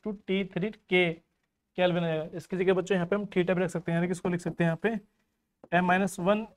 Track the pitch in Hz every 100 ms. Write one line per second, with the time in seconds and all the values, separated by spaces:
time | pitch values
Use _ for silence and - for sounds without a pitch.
0 | 214 208 - 190 196 - 208 214 _ 180
1 | 175 165 _ _ _ _ _ - 180 175
2 | 170 160 156 180 - 185 180 185 180 190
3 | 170 202 202 190 175 180 185 175 165 170
4 | 175 180 190 175 175 160 170 160 208 220
5 | - _ _ _ _ _ - 170 180 185
6 | 196 - 180 208 220